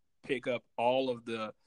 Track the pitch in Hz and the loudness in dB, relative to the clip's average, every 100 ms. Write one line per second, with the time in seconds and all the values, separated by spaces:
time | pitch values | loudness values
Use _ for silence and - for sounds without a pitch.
0 | _ _ - 127 131 120 _ - 117 131 | _ _ -4 -4 -2 -4 _ 0 2 4
1 | 131 120 117 113 107 - | 2 -2 -4 -6 -6 -8